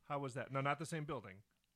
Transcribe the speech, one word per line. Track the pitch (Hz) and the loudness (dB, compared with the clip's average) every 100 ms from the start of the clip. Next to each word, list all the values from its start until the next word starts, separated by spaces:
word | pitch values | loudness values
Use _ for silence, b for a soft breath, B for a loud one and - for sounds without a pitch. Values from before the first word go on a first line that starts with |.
| - | -2
How | 143 | 0
was | 135 | 0
that? | 120 117 | -2 0
No, | 135 | 2
not | 143 143 | 4 2
the | 156 | 0
same | 165 | -2
building, | 151 131 107 98 - _ _ | -2 -4 -6 -12 -18 _ _